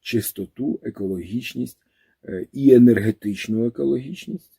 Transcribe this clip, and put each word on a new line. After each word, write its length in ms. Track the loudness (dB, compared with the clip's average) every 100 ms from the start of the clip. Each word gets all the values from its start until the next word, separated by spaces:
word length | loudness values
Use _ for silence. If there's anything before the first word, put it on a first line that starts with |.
чистоту, 800 | -4 -6 -6 -10 -14 _ -8 -6
екологічність, 960 | -10 -10 -8 -8 -8 -10 -10 -10 -12 _ _ _ _ _
е, 220 | -14 -12 -12
і 220 | 0 6
енергетичну 920 | 8 8 6 0 -4 -6 -8 -6 -4 -4
екологічність 840 | -4 -4 -4 -6 -16 -14 -14 _